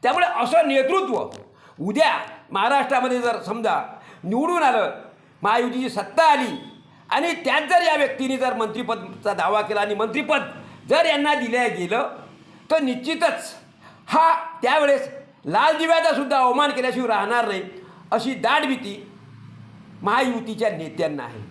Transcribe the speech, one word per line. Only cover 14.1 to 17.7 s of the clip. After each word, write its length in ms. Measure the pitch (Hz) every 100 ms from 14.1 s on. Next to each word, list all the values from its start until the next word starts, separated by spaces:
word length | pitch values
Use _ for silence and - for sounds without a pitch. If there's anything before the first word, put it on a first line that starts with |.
| - 320 190 - -
त्यावेळेस 460 | 240 302 285 277 - - - -
लाल 320 | - 185 294 311
दिव्याचा 380 | 320 330 330
सुद्धा 240 | 269 277 269
अवमान 320 | 254 277 294
केल्याशिवाय 380 | 254 254 247 247
राहणार 400 | 208 202 240 214
नाही, 140 | 190 185